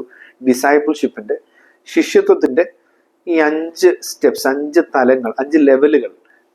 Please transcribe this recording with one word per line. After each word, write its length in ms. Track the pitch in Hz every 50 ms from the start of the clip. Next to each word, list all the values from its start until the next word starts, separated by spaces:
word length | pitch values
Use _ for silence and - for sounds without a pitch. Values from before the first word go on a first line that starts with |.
| 120 - _ - - - _ _ 127 131
ഡിസൈപ്പിൾഷിപ്പിൻ്റെ, 880 | 127 127 139 143 143 151 147 156 151 - - 123 - 117 107 107 - - - _ _ _ _ _ _ _ _ -
ശിഷ്യത്വത്തിൻ്റെ 760 | - 165 156 - - 208 190 - 190 - 160 143 127 143 175 - - _ _ _ _ _ _ _ _ _ _ 175
ഈ 80 | 170 160
അഞ്ച് 500 | 156 151 156 156 160 165 165 - - 180 - - - -
സ്റ്റെപ്സ്, 380 | - - - 143 143 143 - 135
അഞ്ച് 340 | 135 143 147 147 147 165 147 - -
തലങ്ങൾ, 380 | 139 127 120 131 131 120 113 110 -
അഞ്ച് 180 | 135 143 151 160 147 139
ലെവലുകൾ 420 | 135 131 139 151 151 139 117 101 - _ _ _ _ _ _ _ _